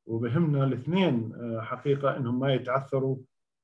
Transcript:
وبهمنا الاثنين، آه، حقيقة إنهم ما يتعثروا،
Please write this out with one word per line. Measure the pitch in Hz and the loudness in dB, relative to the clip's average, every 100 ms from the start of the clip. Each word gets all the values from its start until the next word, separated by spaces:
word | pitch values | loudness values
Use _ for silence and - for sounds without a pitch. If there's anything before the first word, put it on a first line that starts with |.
وبهمنا | - 113 117 151 160 139 | -6 -2 0 2 2 4
الاثنين، | 135 117 151 185 175 117 113 | 2 0 0 2 2 2 -2
آه، | - 120 113 | -8 -6 -6
حقيقة | 113 127 147 139 139 139 | -6 -4 0 2 2 0
إنهم | 120 127 | -2 0
ما | 139 | 2
يتعثروا، | 127 123 131 139 135 135 135 - _ _ _ | 0 0 -4 0 -2 0 -4 -8 _ _ _